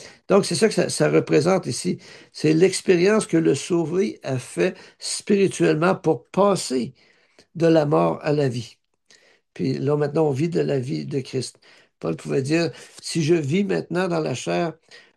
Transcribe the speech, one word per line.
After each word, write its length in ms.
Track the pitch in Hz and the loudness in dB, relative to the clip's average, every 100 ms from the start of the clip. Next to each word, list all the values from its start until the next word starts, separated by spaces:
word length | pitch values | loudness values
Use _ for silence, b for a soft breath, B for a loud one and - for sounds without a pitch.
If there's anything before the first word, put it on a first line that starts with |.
| B B - | B B 2
Donc, 180 | 196 - | 2 2
c'est 80 | |
ça 140 | 175 214 | 2 0
que 60 | |
ça, 140 | 180 143 | 2 -2
ça 220 | - 151 | 0 2
représente 560 | 156 156 160 151 190 151 | 2 2 2 2 0 -2
ici. 320 | - 180 - B B B | -6 -6 -6 B B B
C'est 200 | - 151 | -2 0
l'expérience 720 | 160 190 185 - 175 185 220 - | 4 2 2 2 4 4 2 2
que 100 | 160 | 2
le 160 | 160 | 2
sauvé 640 | 135 - 170 151 180 214 - | 0 0 -2 0 -2 -2 -4
a 160 | 135 127 | -6 -6
fait 380 | - 170 180 185 B B | -4 -2 -2 -4 B B
spirituellement 960 | - - - 202 190 - 170 156 175 | -10 -6 0 2 2 2 0 2 2
pour 320 | 185 165 156 - | 0 0 -2 -2
passer 680 | - 202 180 - 247 113 b b b b b b | 2 2 2 -2 -4 -6 b b b b b b
de 120 | 165 165 | 0 4
la 200 | 160 147 | 4 4
mort 320 | 160 170 160 | 2 2 0
à 100 | 156 | -2
la 160 | 147 139 | 0 0
vie. 280 | 120 110 - _ _ _ b b b _ | -2 -10 -16 _ _ _ b b b _
Puis 200 | - 175 | -6 -4
là, 220 | 139 139 147 | -2 -2 0
maintenant, 300 | 143 151 151 | 0 0 0
on 20 | |
vit 200 | 127 170 | 0 -2
de 100 | 170 | -2
la 180 | 147 139 | -2 -2
vie 280 | 123 156 139 | -4 -8 -6
de 140 | 143 | -6
Christ. 380 | - 131 127 - b b b _ | -6 -6 -8 -12 b b b _
Paul 160 | 160 156 | -8 -8
pouvait 260 | 156 147 | -4 -4
dire, « 280 | 131 165 165 B B B | 0 0 -2 B B B
Si 200 | - 165 | -6 -2
je 120 | 151 | 2
vis 300 | 175 135 180 | 0 0 -2
maintenant 420 | 196 170 - 175 185 | 0 -4 -4 -4 -2
dans 140 | 170 | -2
la 140 | 156 | -4
chair, 400 | 123 - 175 170 156 B B B | -6 -4 -2 -4 -6 B B B